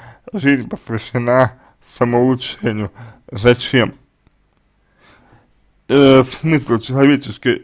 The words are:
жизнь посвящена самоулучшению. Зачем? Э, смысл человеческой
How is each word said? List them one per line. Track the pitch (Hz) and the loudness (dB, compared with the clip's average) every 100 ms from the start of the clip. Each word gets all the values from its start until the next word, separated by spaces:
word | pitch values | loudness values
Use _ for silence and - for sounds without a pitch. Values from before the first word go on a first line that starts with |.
| - - - | -20 -20 -14
жизнь | 202 139 135 - | -4 0 0 -2
посвящена | - - 113 - 123 120 127 120 - _ _ _ - | -14 -10 -10 -6 -6 0 2 0 -4 _ _ _ -4
самоулучшению. | 120 120 127 127 - - 120 107 98 - 117 - _ | -2 2 0 0 -6 -8 -6 -4 -8 -12 -20 -20 _
Зачем? | - 120 120 - 131 131 - _ _ _ _ _ _ _ _ _ _ _ _ _ _ _ _ _ _ - | 0 2 2 0 -2 -2 -4 _ _ _ _ _ _ _ _ _ _ _ _ _ _ _ _ _ _ 0
Э, | 139 139 131 | 4 6 6
смысл | 127 - 156 151 - 117 | 4 -2 -2 -2 0 -4
человеческой | 123 135 139 135 117 - 127 - | -2 0 2 2 -2 -6 -4 -4